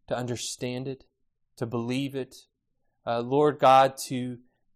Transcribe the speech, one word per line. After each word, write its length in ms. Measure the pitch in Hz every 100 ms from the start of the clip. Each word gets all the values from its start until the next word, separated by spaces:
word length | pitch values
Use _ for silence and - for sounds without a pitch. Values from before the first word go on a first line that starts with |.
| -
to 80 | 120
understand 680 | 123 117 - - 123 123 131
it, 200 | 131 _ _ _ _ _ -
to 80 |
believe 500 | 120 120 117 127 139
it. 340 | 135 - - _ _ _ _ _ _ -
Uh, 140 | 120
Lord 380 | 120 139 151 135
God, 380 | 135 131 135 - -
to, 300 | 127 123 120 _ _ _